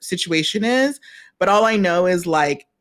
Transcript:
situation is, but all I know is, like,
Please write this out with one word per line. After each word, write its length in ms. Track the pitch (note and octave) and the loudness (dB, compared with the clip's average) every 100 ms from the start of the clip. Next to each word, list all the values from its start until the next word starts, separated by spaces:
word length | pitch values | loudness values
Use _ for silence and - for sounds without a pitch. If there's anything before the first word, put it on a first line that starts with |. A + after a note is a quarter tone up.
situation 640 | - F3 F3 D#3+ D3+ G#3+ | -10 -8 -4 -2 -2 -2
is, 360 | A3+ B3+ C4+ C#4 - - - _ | -2 0 0 -4 -16 -20 -20 _
but 100 | F#3 | 2
all 160 | G#3 A3 | 4 2
I 120 | A3 | 2
know 280 | F#3 F3 F3+ | 2 2 2
is, 220 | F3+ E3+ | 0 0
like, 400 | D#3 D3 C#3 - _ | 0 0 -2 -10 _